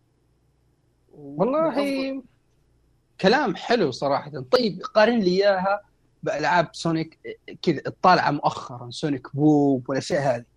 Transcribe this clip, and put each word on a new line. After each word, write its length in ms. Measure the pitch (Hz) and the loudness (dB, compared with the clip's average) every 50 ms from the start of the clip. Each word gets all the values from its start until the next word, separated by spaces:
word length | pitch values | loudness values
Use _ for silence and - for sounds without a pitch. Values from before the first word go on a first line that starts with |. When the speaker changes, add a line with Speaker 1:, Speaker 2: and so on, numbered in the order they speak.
| _ _ _ _ _ _ _ _ _ _ _ _ _ _ _ _ _ _ _ _ _ _ - | _ _ _ _ _ _ _ _ _ _ _ _ _ _ _ _ _ _ _ _ _ _ -20
Speaker 1:
ومن 280 | 151 147 139 143 151 | -20 -18 -12 -4 -2
Speaker 2:
والله 280 | 190 247 277 311 330 311 | -2 0 0 0 0 0
Speaker 1:
أفضل 540 | 240 277 285 277 277 269 269 269 269 269 - - _ _ _ _ _ _ _ _ _ _ _ _ _ _ _ _ _ - | 0 -2 -2 -2 -2 -4 -4 -6 -8 -10 -12 -18 _ _ _ _ _ _ _ _ _ _ _ _ _ _ _ _ _ 0
Speaker 2:
كلام 360 | - 190 240 294 285 214 - | 2 4 4 4 2 -2 -4
حلو 340 | - - - 233 240 180 135 | -6 -2 -2 0 0 0 -2
صراحة. 400 | 123 - 147 135 143 - - 147 151 139 127 - | -2 -4 -2 -2 -2 -2 -4 -8 -12 -12 -4 0
طيب 320 | 247 254 240 202 160 185 - | 2 2 2 0 -4 -6 -10
قارن 360 | - - 214 214 233 240 233 | -2 2 4 4 4 4 2
لي 120 | 190 180 | 2 2
إياها 520 | 180 190 202 202 196 185 180 196 202 202 - _ _ _ _ _ _ _ - | 2 2 2 2 2 2 0 0 -2 -2 -4 _ _ _ _ _ _ _ -8
بألعاب 520 | 151 127 143 151 147 175 175 160 - - | -6 -4 -2 0 2 2 2 2 0 -4
سونيك 640 | - - 165 160 160 160 160 - _ - 117 107 _ _ - - - - | -6 -4 -2 -2 -2 -4 -6 -10 _ -16 -16 -16 _ _ -18 -14 -4 -2
كذا 200 | 185 143 131 - | 0 0 0 -2
الطالعة 440 | 131 - _ - 185 175 147 120 143 | -8 -8 _ 4 6 6 6 4 0
مؤخرًا، 600 | 147 147 - 151 - - - - 123 123 123 120 | -2 0 -2 -4 -4 -4 -12 -12 -14 -14 -14 -14
سونيك 460 | 120 - - 151 139 131 - - - | -10 -6 -4 -4 -4 -6 -8 -10 -4
بوب 540 | 135 151 151 151 147 143 139 135 123 123 - | 2 4 4 6 6 4 2 2 0 -2 -4
والأشياء 460 | 135 131 - - 180 147 135 139 123 | -4 -4 -4 -2 -2 0 0 0 -2
هذه. 80 | 120 120 _ _ | -2 -6 _ _